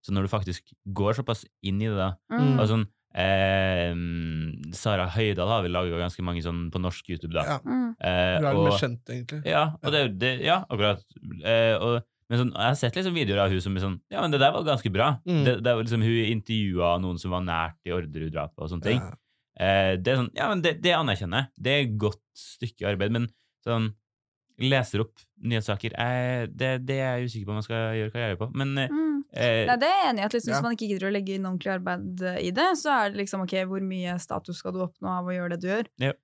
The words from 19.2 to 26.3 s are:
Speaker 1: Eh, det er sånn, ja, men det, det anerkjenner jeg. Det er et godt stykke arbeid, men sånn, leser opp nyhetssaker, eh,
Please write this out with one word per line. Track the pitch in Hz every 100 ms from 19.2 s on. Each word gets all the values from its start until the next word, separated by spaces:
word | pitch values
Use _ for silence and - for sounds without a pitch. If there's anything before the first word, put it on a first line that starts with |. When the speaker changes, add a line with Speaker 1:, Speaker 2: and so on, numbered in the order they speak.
| _ _ _ -
Speaker 1:
Eh, | 92 98 95 92
det | 92
er | 131
sånn, | 123
ja, | - 147
men | 196
det, | 170 160
det | 185
anerkjenner | 165 143 95 92 107 135
jeg. | -
Det | 120
er | 143 127
et | 107
godt | 104 - _ -
stykke | - - 113 _ 95
arbeid, | 98 101
men | 117 117 _ _ _ -
sånn, | 117 110 104 _ _ _ _ _ -
leser | 131 135 120 -
opp | 110 _ _ _
nyhetssaker, | 117 113 104 101 113 -
eh, | 117 123 123